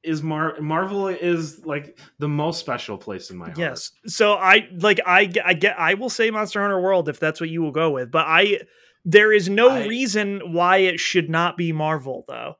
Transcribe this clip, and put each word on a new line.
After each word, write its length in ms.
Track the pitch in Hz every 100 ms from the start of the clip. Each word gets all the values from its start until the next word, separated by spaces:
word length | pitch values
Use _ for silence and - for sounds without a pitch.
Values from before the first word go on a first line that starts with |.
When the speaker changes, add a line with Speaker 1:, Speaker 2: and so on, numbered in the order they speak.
Speaker 1:
is 200 | 160 156
Mar-, 360 | 156 156 160 147
Marvel 460 | 151 160 190 202 196
is, 580 | 180 175 170 156 - 156
like, 320 | 147 143 _ - _
the 80 | 147
most 320 | 147 151 160
special 360 | - 120 - 101
place 360 | - 95 -
in 60 | 90
my 80 | 85
heart. 100 | 147
Speaker 2:
Yes. 340 | 165 127 - _ 214
So 280 | - 208
I, 340 | 202 185 214 - 180
like, 200 | 208 196
I, 280 | 185 185 202 190
I 100 | 202 180
get, 240 | 196 190
I 160 | 165 196
will 160 | 247
say 180 | - 226
Monster 320 | 220 214 208
Hunter 180 | 202 196
World 300 | 185 185 160
if 100 | 135
that's 220 | 156 160
what 80 | 165
you 140 | 165
will 80 | 156
go 180 | 147 165
with, 220 | 139 123
but 140 | 156 156
I, 320 | 160 202 196 - _ _ _
there 300 | 175 190 214
is 160 | 214 180
no 200 | 202 240
Speaker 1:
I 180 | 269 208
Speaker 2:
reason 680 | 233 262 208 202 202 185
why 240 | 170 175 190
it 220 | 185 165
should 280 | - 180 160
not 280 | 160 175 165
be 140 | 170
Marvel, 520 | 156 156 156 131 127 -
though. 300 | 123 120 -